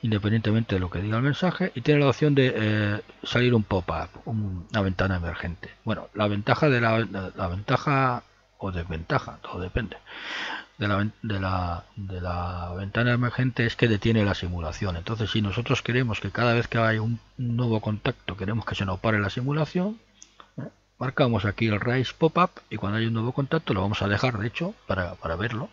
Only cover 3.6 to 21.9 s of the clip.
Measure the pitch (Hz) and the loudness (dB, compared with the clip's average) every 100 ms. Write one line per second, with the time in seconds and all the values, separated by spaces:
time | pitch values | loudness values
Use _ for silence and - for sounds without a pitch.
3.6 | 104 98 87 82 - - - 113 104 92 | 4 0 0 -4 -4 -10 -6 -4 -2 -6
4.6 | 85 110 95 92 95 90 85 82 - 85 | -4 0 0 2 0 0 -2 -6 -8 -8
5.6 | - - - 104 - 101 107 104 104 120 | -14 -12 -6 -6 -6 -2 0 0 2 4
6.6 | 156 127 117 113 110 98 95 - 95 90 | 4 4 4 2 0 -4 -8 -4 -4 -4
7.6 | 107 123 - 139 131 123 - _ _ _ | 0 0 2 2 2 0 -8 _ _ _
8.6 | 98 87 85 80 82 143 - - - - | -6 -4 -4 -8 -2 -2 -2 -14 -12 -8
9.6 | 92 - 110 - - - - - - - | -4 -4 -4 -10 -16 -14 -10 -8 -8 -10
10.6 | - _ 101 98 104 - 117 98 95 95 | -14 _ 0 2 0 -2 -4 -2 0 -2
11.6 | 90 85 - - 95 92 87 87 87 90 | -2 -4 -8 -10 -8 -6 -4 -4 -4 -6
12.6 | 87 90 98 110 120 123 123 - 127 123 | -6 -6 -4 0 2 2 0 2 0 2
13.6 | 117 - 120 104 113 113 101 95 90 87 | -2 2 2 4 4 4 4 2 -2 -4
14.6 | 80 - 101 82 90 113 107 110 101 95 | -4 -4 -4 -4 -4 -4 -2 0 0 -2
15.6 | 117 131 - 120 127 107 - - 120 117 | 0 -2 2 0 0 -2 -4 0 2 2
16.6 | 117 117 113 110 110 117 - - 123 117 | 2 2 2 2 0 -2 -6 -6 -2 0
17.6 | 123 110 110 107 - - - 98 95 117 | 2 2 0 -2 -2 -4 -8 -6 -2 -2
18.6 | - - 98 92 113 107 101 - 127 147 | -2 -2 -2 0 2 2 2 -2 -2 0
19.6 | 151 180 185 226 _ _ - _ - - | 0 0 -2 -4 _ _ -20 _ -18 -12
20.6 | - _ _ _ 127 - 135 113 101 95 | -12 _ _ _ -6 2 2 4 0 0
21.6 | 110 104 - | 0 2 0